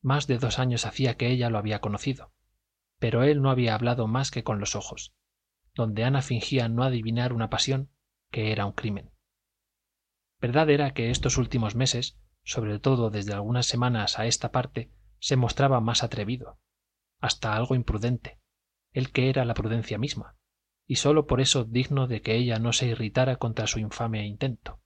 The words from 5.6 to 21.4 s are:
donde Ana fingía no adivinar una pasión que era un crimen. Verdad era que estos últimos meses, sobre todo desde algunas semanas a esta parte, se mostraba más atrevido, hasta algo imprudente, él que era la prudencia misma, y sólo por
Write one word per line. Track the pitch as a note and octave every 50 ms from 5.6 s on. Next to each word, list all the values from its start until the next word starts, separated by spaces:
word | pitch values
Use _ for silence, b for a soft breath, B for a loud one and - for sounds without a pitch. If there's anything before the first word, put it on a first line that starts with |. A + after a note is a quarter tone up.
| _ _ _
donde | - A#2 A2 G#2 G#2 A2+
Ana | B2+ C#3 C#3
fingía | C3 - C3 A2+ - - C#3 C3 A#2+ A#2
no | A2+ A#2 B2+
adivinar | C3+ B2+ A#2+ A2 A2+ A2 A#2+ B2 B2 B2
una | A#2 A2+ G#2+
pasión | - A#2 - - C3+ C3 C3+ - _ _ _ _ _ _ _ _
que | - A#2+ A2 G#2+
era | G#2+ G#2 G2
un | G2+ G2
crimen. | - - G#2+ G2+ G2 - - _ _ _ _ _ _ _ _ _ _ _ _ _ _ _ _ _ _ _ _ _ _ _ _ _ _
Verdad | - A#2+ A#2+ D3+ D#3+ D#3
era | C#3+ C#3+ D3 C#3 -
que | - A#2 A#2
estos | A#2+ - - B2+ - -
últimos | B2 A#2 - B2+ A2+ G#2 G2+
meses, | A#2 C3 B2+ - A#2+ B2+ - - - _ _ _ _ _
sobre | - - - A2 G#2 G#2 G#2
todo | - C3+ C3+ B2 A#2 A2
desde | G#2 G#2 G2+ G#2 G2+
algunas | G2+ G2+ G#2+ A#2+ B2 A#2+
semanas | - - B2 B2 B2 A#2+ A2+ G#2 - - -
a | A2
esta | A#2+ - - - A#2+
parte, | - C3 B2 - - - A2+ - - _ _ - _ _
se | - - C#3+
mostraba | C3 B2 A2+ - - C3+ C#3 C3+ B2
más | A2 A2+ A2+ - -
atrevido, | A#2 - A2+ G#2 G2+ B2 B2 C3 - - _ _ _ _ _ _ _ _ _ _ _ _ _
hasta | - A#2 - - - A2+ G#2
algo | A2 A#2+ - C#3
imprudente, | B2+ A#2 - A2+ G#2 G#2 A#2+ B2+ A#2 - - - _ _ _ _ _ _ _ _ _ _ _
él | _ - C3 -
que | - - B2+ C3
era | A#2 C#3 B2+
la | A#2+ A2+
prudencia | - G#2 A2 A2+ A#2 A2+ - - G#2
misma, | A#2 D3 - - - - - _ _ _ _ _ _ _ _ _ _
y | _ B2+
sólo | - - C#3+ D3 D#3 D3+ -
por | C3 B2